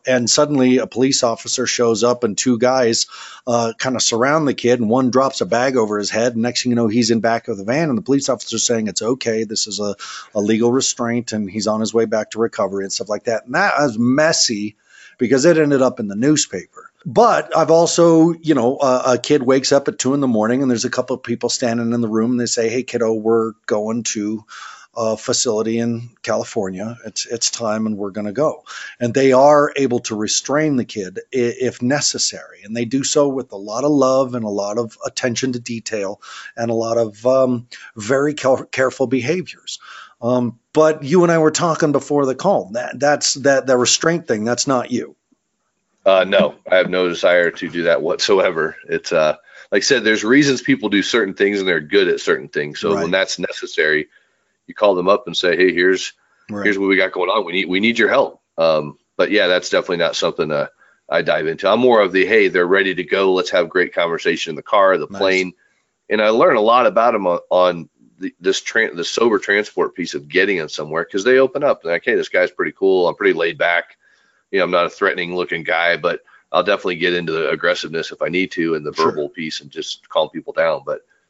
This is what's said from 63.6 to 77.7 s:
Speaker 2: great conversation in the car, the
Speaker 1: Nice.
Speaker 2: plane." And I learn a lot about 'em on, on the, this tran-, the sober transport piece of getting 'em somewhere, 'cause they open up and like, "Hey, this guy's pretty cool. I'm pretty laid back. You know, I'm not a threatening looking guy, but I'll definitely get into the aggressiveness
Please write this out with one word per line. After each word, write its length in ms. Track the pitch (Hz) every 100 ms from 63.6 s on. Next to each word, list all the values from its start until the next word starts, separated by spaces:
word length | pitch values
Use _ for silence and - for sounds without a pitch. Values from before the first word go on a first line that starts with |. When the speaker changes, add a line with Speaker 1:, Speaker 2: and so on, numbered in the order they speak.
| 82
Speaker 2:
great 240 | 92 85
conversation 560 | - 85 80 90 80 85
in 60 | 71
the 60 |
car, 340 | - 104 95 87
the 120 | 73
Speaker 1:
Nice. 80 | 98
Speaker 2:
plane." 320 | 95 95 90 - _ _ _ _ -
And 140 | 107
I 80 | 107
learn 260 | 117 175 123
a 60 |
lot 240 | 107 123 113
about 280 | 101 120
'em 120 | 113 92
on, 140 | 87 -
on 380 | 90 90 87 76 _ _ _
the, 160 | 92 -
this 220 | 90 92
tran-, 340 | - 113 110 85
the 80 |
sober 340 | 82 - 117 101
transport 560 | - 101 104 90 87
piece 200 | - 85
of 120 | 73 73
getting 320 | 90 98 90
'em 120 | 76
somewhere, 340 | - 76 78
'cause 180 | - 98
they 160 | 113 131
open 240 | 131 143
up 200 | 143 -
and 100 | 82
like, 120 | 85
"Hey, 100 | -
this 160 | 101 -
guy's 200 | 92 87
pretty 220 | - 82
cool. 340 | - 95 92 85
I'm 80 |
pretty 200 | 78 101
laid 240 | 82 85 76
back. 400 | 85 85 - _ _ _ _ _ _
You 80 | 95
know, 60 |
I'm 60 | 87
not 160 | 87 85
a 40 |
threatening 460 | - 95 90 87 90
looking 280 | 87 85
guy, 340 | 82 82 85 82
but 240 | 85 80 _ _ _
I'll 120 | 85
definitely 340 | 90 98 95 85
get 160 | 90
into 200 | 87 82
the 180 | 80 76
aggressiveness 640 | 80 87